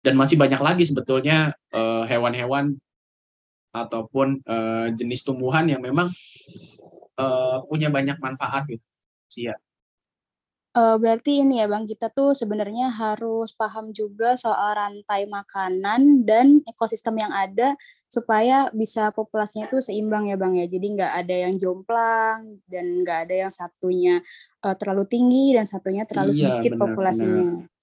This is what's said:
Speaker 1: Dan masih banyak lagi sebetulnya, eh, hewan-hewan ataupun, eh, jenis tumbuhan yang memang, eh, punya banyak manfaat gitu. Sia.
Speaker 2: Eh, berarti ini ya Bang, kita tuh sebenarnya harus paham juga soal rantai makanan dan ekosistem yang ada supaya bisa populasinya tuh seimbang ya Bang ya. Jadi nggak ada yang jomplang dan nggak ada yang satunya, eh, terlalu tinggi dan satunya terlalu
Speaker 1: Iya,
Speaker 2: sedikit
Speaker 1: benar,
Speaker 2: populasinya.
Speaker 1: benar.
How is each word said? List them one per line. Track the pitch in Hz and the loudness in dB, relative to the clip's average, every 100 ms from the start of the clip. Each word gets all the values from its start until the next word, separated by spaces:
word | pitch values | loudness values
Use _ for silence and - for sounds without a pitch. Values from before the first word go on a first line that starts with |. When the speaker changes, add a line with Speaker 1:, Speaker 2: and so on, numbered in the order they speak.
Speaker 1:
Dan | - 131 | 2 4
masih | 135 160 | 4 6
banyak | 139 135 | 4 4
lagi | 143 180 170 | 2 2 2
sebetulnya, | 143 - 131 131 156 151 147 _ | 2 0 0 2 2 2 -4 _
eh, | - 113 113 113 | -4 -2 -2 -2
hewan-hewan | 120 120 123 123 139 143 139 _ _ _ _ _ _ _ _ _ | 0 0 -2 -2 -2 -2 -4 _ _ _ _ _ _ _ _ _
ataupun, | 113 117 113 110 131 135 135 | -10 -6 -6 -6 -2 0 -2
eh, | - 113 113 113 117 113 | -4 -4 -2 -2 -4 -4
jenis | 120 123 - | -4 -6 -6
tumbuhan | 131 127 156 165 | -4 0 0 0
yang | 131 | -2
memang, | 127 143 180 180 - - - - - _ - - _ - | -2 -2 -2 -6 -18 -20 -20 -20 -20 _ -20 -20 _ -6
eh, | 135 127 127 127 131 | -2 0 -2 -4 -4
punya | 151 151 | -4 -2
banyak | 143 135 139 | -2 -2 -4
manfaat | 131 131 135 135 147 | -8 -8 -6 -6 -6
gitu. | 113 _ _ _ _ _ | -12 _ _ _ _ _
Sia. | - 117 107 _ _ _ _ _ _ _ _ _ _ _ | -12 -10 -10 _ _ _ _ _ _ _ _ _ _ _
Speaker 2:
Eh, | - 226 220 | 2 4 4
berarti | 226 226 285 285 | 2 0 0 2
ini | 277 247 | 2 2
ya | 214 | 0
Bang, | 208 220 | -2 -4
kita | 220 226 | -8 -6
tuh | - 277 | 0 2
sebenarnya | 277 220 214 202 220 262 | 2 -2 -4 -4 -2 -4
harus | 220 220 214 226 226 226 | -2 -4 -4 -4 -4 -6
paham | - 214 208 220 | -4 -6 -6 -12
juga | 214 208 202 226 | -8 -8 -2 0
soal | 247 233 208 208 | 2 0 0 0
rantai | 208 208 202 202 196 202 | -2 -4 -8 -6 -4 -4
makanan | 202 202 196 190 185 196 226 285 285 214 | -8 -10 -6 -4 -2 -2 4 6 6 6
dan | 220 262 294 - | 6 8 6 4
ekosistem | - 226 220 - 220 | -6 -4 -4 -4 -2
yang | 214 | -2
ada | 196 196 196 254 277 - _ _ | -2 -2 0 0 0 -8 _ _
supaya | - 226 214 233 269 269 | -8 0 2 4 4 2
bisa | 220 220 - 214 | -2 -4 0 -2
populasinya | 214 214 220 208 214 214 | -2 -4 -4 -4 -6 -4
tuh | 262 | -2
seimbang | 254 208 214 214 208 | -2 -4 -2 -2 -2
ya | 196 | -2
Bang | 185 185 | 0 0
ya. | 175 | 0
Jadi | 185 202 208 | -4 -4 -2
nggak | 180 | -2
ada | 175 175 180 180 | -2 -4 -2 -2
yang | 190 | -2
jomplang | 185 185 190 233 226 226 220 220 220 202 _ | -2 -4 -4 0 2 2 0 -2 -8 -20 _
dan | 180 180 175 | -8 -4 -2
nggak | 175 165 165 | -2 -2 -2
ada | 185 190 | -4 -4
yang | |
satunya, | - 175 _ 185 180 180 175 175 - - _ 202 | -6 -14 _ -2 2 4 2 -2 -20 -20 _ -6
eh, | |
terlalu | 190 196 196 196 | -4 -2 -2 -2
tinggi | 240 247 254 269 | 2 4 4 6
dan | 247 208 | 4 2
satunya | 190 190 190 220 | -4 -4 -4 -4
terlalu | 202 190 | -2 0
Speaker 1:
Iya, | 147 | 2
Speaker 2:
sedikit | 143 123 117 | 2 2 0
Speaker 1:
benar, | 240 202 | 0 -2
Speaker 2:
populasinya. | 220 - - - 180 | 0 0 0 0 2
Speaker 1:
benar. | 175 175 175 _ | 0 -2 -10 _